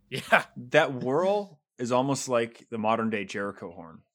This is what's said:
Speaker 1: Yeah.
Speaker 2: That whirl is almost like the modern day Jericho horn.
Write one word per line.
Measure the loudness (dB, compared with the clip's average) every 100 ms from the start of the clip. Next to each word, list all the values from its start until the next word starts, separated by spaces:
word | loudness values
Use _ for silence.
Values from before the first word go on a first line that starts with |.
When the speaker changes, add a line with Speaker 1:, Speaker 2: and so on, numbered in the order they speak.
| _
Speaker 1:
Yeah. | -10 2 2 2 -8 2
Speaker 2:
That | 4 4
whirl | 0 -2 0 2 0 -4 -12 _ -8
is | 0
almost | 2 2 0 0
like | 0 0 -6 -12
the | -4
modern | 0 2 0
day | -2
Jericho | -4 -6 -6 -8 -12
horn. | -14 -18 -20 _